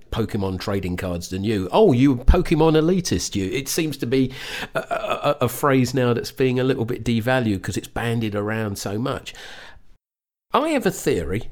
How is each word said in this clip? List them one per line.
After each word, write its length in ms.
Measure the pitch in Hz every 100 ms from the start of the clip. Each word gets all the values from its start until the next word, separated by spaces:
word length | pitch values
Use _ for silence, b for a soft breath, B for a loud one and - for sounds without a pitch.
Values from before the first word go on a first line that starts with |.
| -
Pokemon 500 | - 107 107 98 92
trading 360 | - 101 90 90
cards 320 | 92 87 -
than 120 | 95
you. 240 | 101 104 90
Oh, 200 | 185 214
you 240 | 123 139 123
Pokemon 580 | - 170 180 156 160 156
elitist, 580 | 160 185 175 - -
you." 120 | 101 135
It 180 | 135 135
seems 280 | - 156 139
to 80 | 123
be 240 | 135 131 B B B B
a, 60 | 131
a, 560 | - - - - 143 147
a 60 | 120
phrase 460 | - 147 135 123
now 180 | 131 123
that's 200 | 117 -
being 280 | - 131 127
a 40 |
little 200 | 131 -
bit 180 | 113 -
devalued 600 | 117 117 113 131 110 95
'cause 160 | - -
it's 100 | -
bandied 460 | - 117 117 110
around 420 | 101 104 110 110 101
so 220 | 104 104
much. 340 | 135 120 - - B B B B - - _ _ _ _ _
I 180 | - 311
have 140 | 294 190
a 40 |
theory, 580 | - 160 104 80 101 -